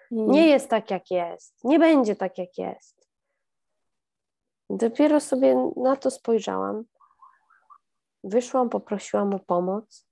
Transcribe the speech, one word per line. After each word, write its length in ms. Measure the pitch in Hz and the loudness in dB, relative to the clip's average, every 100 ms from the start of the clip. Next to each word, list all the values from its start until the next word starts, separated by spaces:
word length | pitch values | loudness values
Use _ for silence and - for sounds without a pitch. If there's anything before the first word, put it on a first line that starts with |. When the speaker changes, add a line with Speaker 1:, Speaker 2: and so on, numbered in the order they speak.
| - | -8
Speaker 1:
Mm. 180 | 226 220 | -2 2
Speaker 2:
Nie 160 | 285 320 | 4 6
jest 240 | 277 269 | 4 2
tak, 200 | 220 - | -2 -2
jak 200 | 190 - | -8 -4
jest. 540 | 180 170 175 - _ | -4 -4 -10 -20 _
Nie 140 | 233 320 | 2 4
będzie 380 | 320 302 214 202 | 6 4 2 -2
tak, 220 | 190 - | -6 -8
jak 200 | 180 - | -12 -10
jest. 500 | 185 - _ _ _ _ _ _ _ _ _ _ _ _ _ _ _ _ _ _ - | -10 -12 _ _ _ _ _ _ _ _ _ _ _ _ _ _ _ _ _ _ -10
Dopiero 500 | 196 330 - 302 302 | -4 -2 2 2 2
sobie 500 | - 262 269 254 254 - | 0 0 2 2 0 -2
na 200 | 254 269 | -2 -2
to 140 | 262 | -4
spojrzałam. 760 | - - 226 202 190 196 208 233 _ _ _ - _ _ _ _ - _ _ _ _ | -4 -2 -2 -2 -6 -4 -6 -12 _ _ _ -20 _ _ _ _ -20 _ _ _ _
Wyszłam, 440 | 196 220 247 262 240 | -4 -2 0 0 -2
poprosiłam 640 | 208 - 202 - 208 202 | -4 -6 -8 -4 -2 -2
o 40 | 196 | -4
pomoc. 680 | - 175 180 202 220 - _ | -2 -2 -2 -4 -8 -20 _